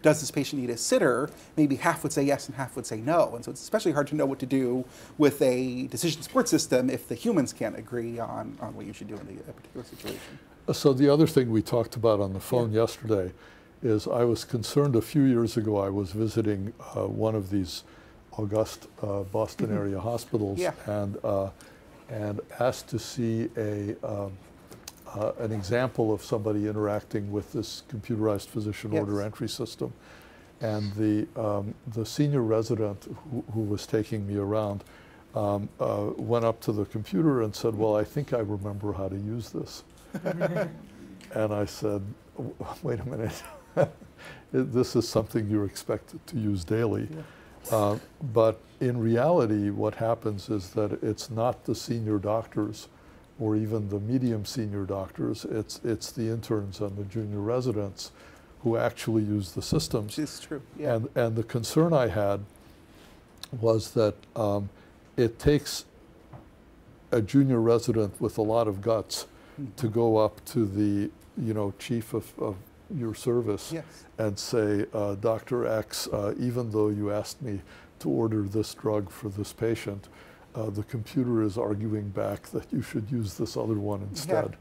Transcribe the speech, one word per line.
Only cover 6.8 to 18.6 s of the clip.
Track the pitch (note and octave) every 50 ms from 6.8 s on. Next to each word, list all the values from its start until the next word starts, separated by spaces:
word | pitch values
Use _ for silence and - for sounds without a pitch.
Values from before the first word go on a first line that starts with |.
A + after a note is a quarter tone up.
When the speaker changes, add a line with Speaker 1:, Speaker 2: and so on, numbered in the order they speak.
| B2 C3
Speaker 1:
if | C3+ B2 - -
the | B2+
humans | A#2+ - A#3 A#3 E3 B2+ A2+
can't | - - A#2+ G#2+ -
agree | - A2 A2 A#2+ A#2+ A#2 A#2 A#2 A#2
on, | A2+ A2+ A#2 A2+ A2 A2+ A2+ -
on | B2 A2 -
what | G#2 G#2+
you | G2
should | G2+ - - G#2
do | G#2+
in | G2+ -
a, | G2 G2+ - - -
a |
particular | - - - - - C3 A#2
situation. | - - - - G#2 - - - - - - - - - - - -
Speaker 2:
Uh, |
so | D#3 - - D3+
the | C3+ B2+ C#3+ C#3+
other | C#3+ D3+ D#3+
thing | D#3 D#3 C#3+ C3 A#2
we | A2 A2
talked | G#2 - - A#2+ A2+ - -
about | A#2+ A2 A#2 G#2+ G#2
on | G#2 F#2+
the | F#2+ F#2+
phone | - - - B2 A#2+ A2
Speaker 1:
Yeah. | G#2+ A2
Speaker 2:
yesterday | A2+ A2+ - - - A2 A2 G2 F#2 F#2 F#2 - - - - - - - - -
is | - B2 G#2+ G#2+ -
I | - - A#2
was | A#2+ A#2+ A#2 B2 -
concerned | - - A#2+ G#2+ - - D3 C#3+ C#3+ B2+
a | A2+
few | - - - D3+
years | C#3 C3+ B2+ A#2 A#2 A2 -
ago, | A#2+ G#2+ A2 G#2+ G2+
I | G2 G2
was | G2 G2+ G2+ E2+
visiting, | F2+ G#2+ A2+ A2 - A2+ G#2+ G#2 G#2 G2 F#2+ G#2 - - - - -
uh, | A2 G2+ G2
one | G#2 G#2+ G#2+ A2 A2
of | G#2+ G2 F#2+
these | G2+ G2+ F#2 E2+ - - - - - - - - - - - - - -
august, | G#2+ G2+ G#2 A2